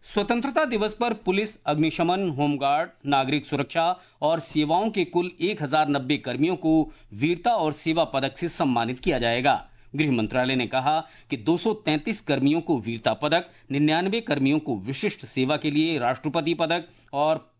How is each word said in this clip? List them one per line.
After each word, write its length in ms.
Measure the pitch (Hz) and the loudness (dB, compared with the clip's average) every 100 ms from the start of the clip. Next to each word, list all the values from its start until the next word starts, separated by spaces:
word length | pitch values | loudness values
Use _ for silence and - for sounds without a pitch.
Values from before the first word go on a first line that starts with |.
| - | -4
स्वतंत्रता 580 | 214 202 240 262 247 302 | -4 0 -2 0 0 0
दिवस 280 | 226 214 | 0 -2
पर 200 | 214 240 - | -2 -2 -2
पुलिस, 400 | - 190 214 - - | -2 -2 -2 -6 -2
अग्निशमन, 640 | 151 156 151 170 185 190 | 2 0 2 0 0 -2
होमगार्ड, 600 | 135 147 139 139 147 180 _ 139 | 0 0 0 0 0 -2 _ 0
नागरिक 400 | 143 131 147 - | 2 2 -2 -2
सुरक्षा 400 | 143 131 170 165 - - _ | -4 -2 0 0 -2 -8 _
और 180 | 147 160 | 0 0
सेवाओं 500 | 156 151 151 170 220 | -2 -2 2 2 0
के 160 | 208 170 | 0 0
कुल 260 | 175 185 - | 0 -2 -2
एक 220 | 170 214 | -4 -2
हजार 260 | 147 156 151 | 0 2 2
नब्बे 280 | 143 127 143 | 0 0 -2
कर्मियों 380 | 131 123 156 180 | -2 0 0 2
को 360 | 160 160 151 - - | 2 4 2 -6 -18
वीरता 380 | 104 147 175 240 | -2 0 0 0
और 220 | 226 156 | 2 0
सेवा 300 | 143 160 160 160 | -2 -2 0 0
पदक 320 | 135 131 - | 0 -4 -4
से 120 | 170 | -8
सम्मानित 500 | - 151 120 117 127 | -2 0 2 0 -2
किया 200 | - 135 | -2 0
जाएगा। 360 | 117 117 135 117 - - - 139 | 2 2 2 2 -2 -20 -10 -2
गृह 160 | 156 | 2
मंत्रालय 440 | 120 107 127 127 131 | 2 2 0 0 0
ने 120 | 113 | 0
कहा 320 | 127 127 156 160 - - | 0 0 -2 -4 -20 -8
कि 80 | 131 | -4
दो 200 | 110 170 | 0 2
सौ 160 | 220 214 | 0 -2
तैंतीस 460 | - 151 185 220 | -2 -2 -2 -6
कर्मियों 400 | - 139 139 160 | -2 2 4 2
को 180 | 165 143 | 0 -2
वीरता 340 | 110 117 120 | -2 -2 -2
पदक, 360 | 110 147 165 175 - _ | -2 0 0 -2 -20 _
निन्यानवे 500 | 139 151 156 190 226 | 2 2 2 0 -2
कर्मियों 380 | 226 143 135 151 | -2 0 2 2
को 180 | 147 110 | 0 -6
विशिष्ट 480 | 98 135 208 - - | -6 -4 -4 -6 -8
सेवा 320 | - 131 147 | -2 0 0
के 140 | 151 | 0
लिए 260 | 147 160 156 | 0 2 0
राष्ट्रपति 540 | 123 127 156 165 156 | 0 -2 -2 -2 0
पदक 340 | 165 160 170 170 _ _ | 0 0 -2 -4 _ _
और 360 | 139 151 160 - | -2 0 0 -4